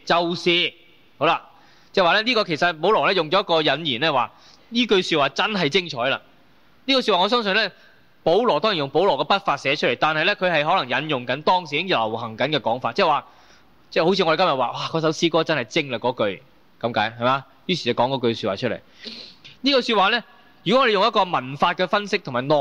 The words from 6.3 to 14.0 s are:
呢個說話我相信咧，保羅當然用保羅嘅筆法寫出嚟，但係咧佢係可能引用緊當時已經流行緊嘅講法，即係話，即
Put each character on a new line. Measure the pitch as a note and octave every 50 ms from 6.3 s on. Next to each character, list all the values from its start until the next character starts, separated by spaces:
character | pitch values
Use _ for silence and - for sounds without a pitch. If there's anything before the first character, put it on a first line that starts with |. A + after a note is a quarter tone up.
| - - - - _ _ _ _ _ _ _
呢 | C4 C4+
個 | B3+ -
說 | A3 G3
話 | F3 F#3
我 | G#3
相 | A#3+ B3 G#3+
信 | G3+ F#3
咧， | A3 G#3+ F3+ - - - - _ _ _ _ _ _ -
保 | E3 E3+ G#3
羅 | B3 A3 D3+ D3+
當 | F3+ A3 G3+
然 | D#3
用 | C#3+ C3+
保 | - D#3 F#3+
羅 | G3+ D3+ C3
嘅 | D3+ -
筆 | G3+ G3 -
法 | F3 C#3+
寫 | C3+ - C3+ D3
出 | - -
嚟， | C#3+ A#2+ -
但 | D#3 D#3 D#3
係 | D#3 D#3+
咧 | G3 G#3
佢 | - F#3 F3+
係 | E3+ D3 D3
可 | D#3 F#3 F#3 C#3+
能 | B2 B2+ C3 D3+
引 | D#3
用 | D3 B2 B2
緊 | A#2+ B2+ D3 D3+
當 | G#3+ F#3 F3+ F3
時 | C#3+ C#3+
已 | D3+
經 | F#3 F#3+
流 | E3 A#2+ A2+ A2 A2+
行 | A2+ A#2 A2+ A2
緊 | A2 B2 D3
嘅 | D#3 C3+
講 | - A2+ A#2 B2+
法， | C3 A#2 A#2+
即 | - G3
係 |
話， | D#3+ D3 C3 - - - - - - - - _ _ _ _ _ _
即 | - F#3